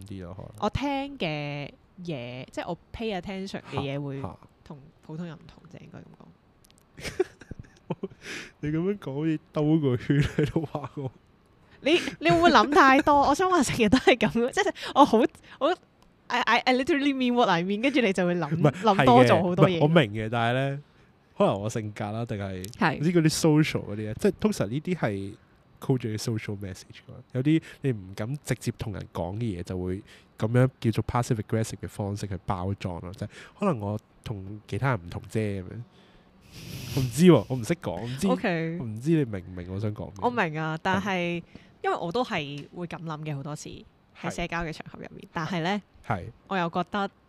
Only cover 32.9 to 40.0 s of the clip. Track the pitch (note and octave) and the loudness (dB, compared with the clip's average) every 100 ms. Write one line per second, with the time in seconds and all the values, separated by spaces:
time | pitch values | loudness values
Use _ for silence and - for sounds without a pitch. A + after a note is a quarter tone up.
32.9 | E2+ F2 - G#2 - - - G3+ B2+ G2+ | -8 -12 -12 -12 -12 -20 -4 -4 -2 -4
33.9 | G#2+ _ _ - G#2 F#2+ G#2+ - G2+ C3+ | -6 _ _ -12 -10 -10 -14 -10 -4 -2
34.9 | A2+ E2+ G2+ - A2 G#2 G2 F2+ A2 A#2 | -2 -4 -12 -8 -4 -4 -6 -10 -14 -16
35.9 | _ - - _ _ - - - - - | _ -20 -20 _ _ -20 -20 -14 -14 -8
36.9 | C#3+ C3 A#2+ F3+ C#3 - C3 G#2+ E3+ G#2+ | -4 -4 4 8 8 6 -6 -4 -6 -6
37.9 | F2 A#2 C3 F#3+ F#3 G#3 E3+ E3 D#3+ A#2+ | -8 -8 -4 0 0 0 -2 -4 -8 -10
38.9 | G#2+ C#3 D#3+ B2 G2 F#2 F2+ F2 F#2+ G#2+ | -6 0 2 0 -6 -10 -12 -8 -4 -4
39.9 | G#2 | -6